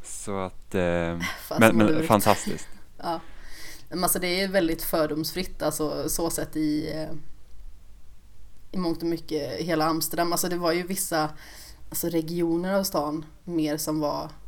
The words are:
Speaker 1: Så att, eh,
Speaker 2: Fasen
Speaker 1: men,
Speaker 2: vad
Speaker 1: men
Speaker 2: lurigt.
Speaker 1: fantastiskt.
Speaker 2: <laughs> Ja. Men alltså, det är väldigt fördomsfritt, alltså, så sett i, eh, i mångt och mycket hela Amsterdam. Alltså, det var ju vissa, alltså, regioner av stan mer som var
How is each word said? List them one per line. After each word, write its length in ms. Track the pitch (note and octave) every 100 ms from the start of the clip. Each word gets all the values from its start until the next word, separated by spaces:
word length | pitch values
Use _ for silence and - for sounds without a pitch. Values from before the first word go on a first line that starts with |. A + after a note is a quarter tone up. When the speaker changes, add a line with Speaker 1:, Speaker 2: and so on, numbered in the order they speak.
Speaker 1:
Så 360 | - - - G2
att, 360 | F#2 - - G2
eh, 440 | F2 F2 E2+ E2+ E2+ -
Speaker 2:
Fasen 180 | - -
Speaker 1:
men, 0 |
Speaker 2:
vad 160 | A2+ A2
Speaker 1:
men 120 | G#2+
Speaker 2:
lurigt. 200 | G2+ G#2
Speaker 1:
fantastiskt. 600 | G#2+ G#2+ G2 G#2 - -
Speaker 2:
<laughs> 260 | - - -
Ja. 220 | F3 E3 - - - - - - -
Men 140 | F3+
alltså, 160 | F3+ F3+
det 220 | F3+ F3+
är 60 | G3
väldigt 360 | F#3+ D#3+ C#3
fördomsfritt, 760 | - E3+ D3+ D3+ D#3+ F3+ F#3 -
alltså, 480 | D3+ D#3 D3+ C#3+ D#3
så 200 | - E3
sett 260 | D#3 D#3 D#3
i, 360 | D3+ D3+ D#3
eh, 160 | D#3 D#3 D#3 - - - - - - - - - - - - - - -
i 60 | F#3
mångt 200 | E3+ D#3
och 60 | E3+
mycket 520 | E3 - D#3 C#3+ F#2+
hela 260 | E3+ D#3+ D#3
Amsterdam. 460 | D#3+ D#3 E3+ E3+
Alltså, 180 | E3+ F3+
det 80 | F3
var 140 | E3+
ju 120 | F3
vissa, 460 | F3+ F#3+ - E3 D#3 - - - - - -
alltså, 180 | - E3+
regioner 640 | E3 D#3+ E3+ E3+ E3 F#3
av 100 | G3
stan 420 | F#3+ E3 D3 D#3 D#3 -
mer 340 | - E3+ D#3 D#3
som 220 | D#3 D#3
var 300 | D3 D3 D#3 -